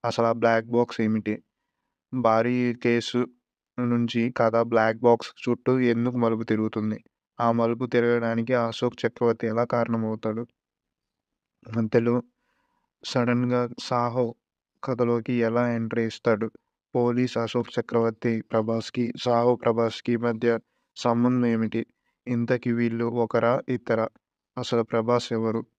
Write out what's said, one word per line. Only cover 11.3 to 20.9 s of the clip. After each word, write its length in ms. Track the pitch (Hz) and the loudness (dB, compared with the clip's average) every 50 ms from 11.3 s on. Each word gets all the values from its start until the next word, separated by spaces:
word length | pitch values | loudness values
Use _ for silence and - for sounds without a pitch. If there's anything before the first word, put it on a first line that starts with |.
| _ _ _ _ _ _ _ | _ _ _ _ _ _ _
మధ్యలో 480 | 117 110 117 113 107 - 120 117 120 120 123 120 _ _ _ _ _ _ _ _ _ _ _ _ _ _ _ - | -6 -4 -4 -2 2 2 2 2 4 0 0 -2 _ _ _ _ _ _ _ _ _ _ _ _ _ _ _ -12
సడన్‌గా 560 | - - 131 120 123 120 123 123 123 123 123 123 120 120 - | -4 -2 0 0 2 0 0 0 0 0 -2 -2 -4 -6 -12
సాహో 460 | - - 127 120 120 120 113 127 120 113 117 _ _ _ _ _ _ _ _ _ - | -6 -4 -2 -2 -2 0 0 -2 -2 -2 -6 _ _ _ _ _ _ _ _ _ -6
కథలోకి 500 | - 127 113 123 117 120 117 113 - 123 | -6 -2 0 0 0 0 -2 -2 -2 0
ఎలా 260 | 120 117 113 113 120 123 120 | 0 0 2 2 0 0 0
ఎంట్రీ 340 | 117 117 113 110 - 117 113 | -2 -4 -4 -4 -2 -2 -2
ఇస్తాడు? 420 | 113 - - - 120 113 104 113 107 _ - _ _ _ _ _ _ - | -4 -6 -2 0 0 2 2 0 -8 _ -16 _ _ _ _ _ _ -2
పోలీస్ 420 | 123 120 120 120 123 127 123 - | 0 2 2 2 0 0 0 0
అశోక్ 340 | 120 117 110 - 120 113 - | -4 -4 -2 -2 -4 -4 -2
చక్రవర్తి 600 | - 123 113 - - 117 113 113 113 _ - 120 113 113 | -6 -6 -6 0 0 0 0 0 -2 _ -2 -2 -2 -2
ప్రభాస్కి, 640 | - _ - 113 110 110 113 113 110 - - 123 120 117 - | -4 _ -2 0 0 0 -2 -4 -4 -6 -4 -4 -4 -4 -4
సాహో 360 | - - 123 117 117 117 123 123 | -4 0 2 2 4 4 4 2
ప్రభాస్కి 580 | 113 - 117 113 113 117 110 - - _ - 120 | 4 2 0 2 2 0 0 -2 -4 _ -2 -2
మధ్య 320 | 113 117 120 113 110 123 117 117 113 _ _ _ _ _ _ | 0 0 -2 -2 2 2 2 2 0 _ _ _ _ _ _